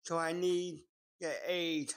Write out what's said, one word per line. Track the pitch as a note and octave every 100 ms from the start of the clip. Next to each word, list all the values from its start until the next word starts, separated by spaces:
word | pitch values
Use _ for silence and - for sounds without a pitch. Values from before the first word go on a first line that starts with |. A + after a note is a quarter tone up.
So | - E3
I | E3
need | F3 F3+ F3 F3+ D3+ - _ _ _
the | E3 C3 -
aid | F3+ E3 D#3 C#3+